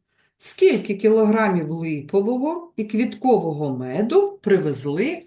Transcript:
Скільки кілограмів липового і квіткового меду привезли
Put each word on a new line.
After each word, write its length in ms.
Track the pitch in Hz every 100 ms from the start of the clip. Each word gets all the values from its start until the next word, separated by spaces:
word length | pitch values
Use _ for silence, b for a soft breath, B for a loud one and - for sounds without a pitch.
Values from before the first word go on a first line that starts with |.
| _ _ _ _
Скільки 560 | - - 381 233 -
кілограмів 760 | 196 214 220 214 220 214 180 151
липового 1040 | 165 165 147 135 196 202 254 285 349 339 -
і 80 |
квіткового 920 | 214 214 233 - 254 214 165 147 147 127
меду 640 | 127 139 226 370 403 403
привезли 800 | - 190 151 127 139 147 262 339